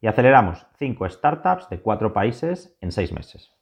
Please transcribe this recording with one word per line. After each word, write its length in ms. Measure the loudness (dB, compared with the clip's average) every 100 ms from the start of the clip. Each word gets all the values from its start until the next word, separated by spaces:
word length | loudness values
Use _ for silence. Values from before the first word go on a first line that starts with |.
Y 60 | 0
aceleramos 580 | 4 6 6 4 -2 _ _
cinco 320 | -8 -4 -6
startups 600 | -2 -2 0 -2 -2 -4
de 120 | -8
cuatro 320 | -4 -2 0
países 640 | 0 -2 -2 -6 -6 -10 _
en 100 | -8
seis 200 | -4 -4
meses. 400 | -6 -14 -20 _ _